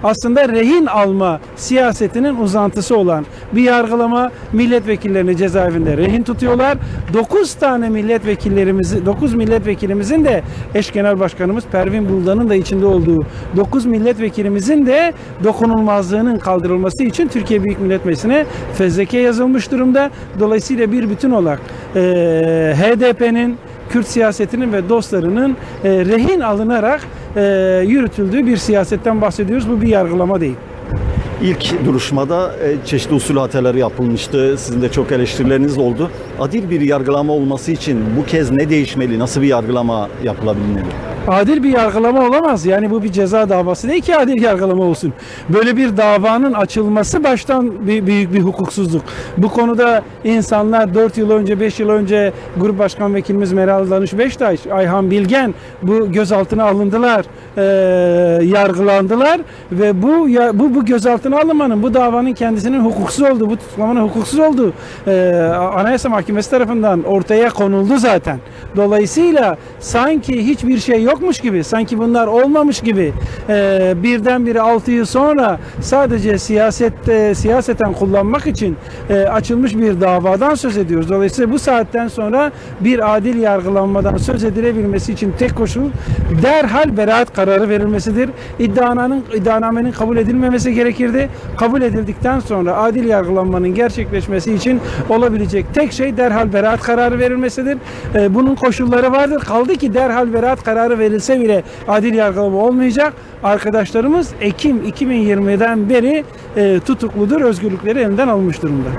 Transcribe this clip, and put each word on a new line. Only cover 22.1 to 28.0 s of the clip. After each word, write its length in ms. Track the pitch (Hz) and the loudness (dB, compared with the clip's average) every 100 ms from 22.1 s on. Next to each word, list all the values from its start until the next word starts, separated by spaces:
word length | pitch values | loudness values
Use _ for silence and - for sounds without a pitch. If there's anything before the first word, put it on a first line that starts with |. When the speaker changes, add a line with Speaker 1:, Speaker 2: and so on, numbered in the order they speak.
| 180 170 160 165 165 160 143 | 2 2 2 0 2 2 2
Speaker 1:
H 220 | 202 233 | 2 2
D 140 | 247 | 2
P'nin, 440 | 233 240 226 240 240 - - - | 2 0 2 0 -4 -12 -16 -4
Kürt 180 | 240 214 | -2 -2
siyasetinin 680 | 240 220 202 208 240 254 | 0 0 0 -4 -2 -2
ve 160 | 202 180 | -2 0
dostlarının, 680 | 233 - 196 170 208 269 254 - - | -2 0 -2 0 0 0 -2 -8 -4
e, 60 | 196 | 0
rehin 500 | 190 180 220 262 381 | 2 2 2 2 2
alınarak, 600 | 233 208 220 240 214 294 - - - 208 | 0 0 0 0 0 -2 -6 -14 -8 0
e, 480 | 202 196 190 185 185 | 2 2 2 2 2
yürütüldüğü 580 | 269 | 2